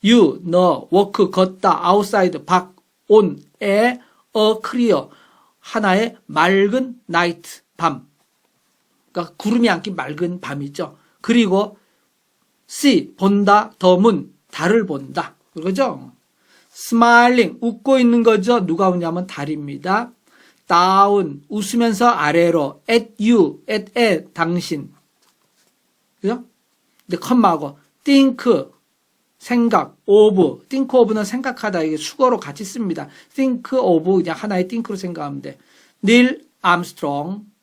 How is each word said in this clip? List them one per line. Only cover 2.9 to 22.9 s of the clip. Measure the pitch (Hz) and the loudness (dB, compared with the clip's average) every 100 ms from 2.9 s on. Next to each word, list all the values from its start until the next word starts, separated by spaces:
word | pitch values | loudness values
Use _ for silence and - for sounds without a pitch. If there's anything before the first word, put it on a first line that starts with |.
| _ _ | _ _
on, | 214 190 - _ _ | 4 4 -4 _ _
에, | 208 196 240 247 _ _ _ 220 | -2 0 0 -2 _ _ _ -2
a | 214 220 | 0 0
clear, | - 240 240 160 - _ _ _ _ _ | -6 -2 0 0 -2 _ _ _ _ _
하나의 | - 226 202 185 233 - _ | -10 -4 0 0 -2 -8 _
맑은 | 151 170 196 202 247 262 240 - | 0 2 2 0 -2 -6 -12 -4
night, | 170 175 165 - - _ - | -2 -2 -6 -16 -20 _ -6
밤. | 165 135 _ _ _ _ _ _ _ _ _ _ _ | -6 -6 _ _ _ _ _ _ _ _ _ _ _
그러니까 | - 170 _ | -10 -10 _
구름이 | 208 240 233 | -2 0 0
안 | 170 | 0
낀 | - 175 | -6 -10
맑은 | 131 151 175 180 | -10 -6 -6 -8
밤이죠. | 120 139 139 143 156 _ _ _ | -10 -10 -10 -10 -12 _ _ _
그리고 | - 240 214 190 208 - _ _ _ _ _ _ _ _ _ | 0 2 2 0 -2 -8 _ _ _ _ _ _ _ _ _
see, | - 285 196 - _ | -2 2 2 -2 _
본다, | 190 202 202 208 220 _ | 0 2 4 2 2 _
the | 185 180 | 2 4
moon, | 220 180 - _ _ | 4 2 -6 _ _
달을 | - 165 226 208 | -6 0 0 0
본다. | 143 139 135 131 _ _ | -8 -8 -10 -10 _ _
그거죠? | 170 165 190 262 143 127 _ _ _ _ _ _ | -10 -8 -4 -4 -6 -16 _ _ _ _ _ _
smiling, | - - 233 233 233 247 247 214 - | -18 -4 2 6 6 6 2 0 -2
웃고 | 233 220 - 269 | -8 -6 0 4
있는 | 240 240 | 4 4
거죠. | 226 214 190 240 180 | 4 2 2 0 0
누가 | 165 190 | 0 0
웃냐면 | 180 170 170 185 | 0 -4 -6 -10
달입니다. | - 147 151 143 139 160 202 240 _ _ _ _ _ _ | -10 -10 -8 -10 -12 -4 -4 -4 _ _ _ _ _ _
down, | 170 180 190 202 202 170 143 _ | 2 4 4 4 2 -2 -8 _
웃으면서 | 214 196 233 233 196 240 | -8 -4 -2 0 2 2
아래로. | 202 147 160 170 170 139 - | 2 0 2 2 0 -2 -8
at | - | -2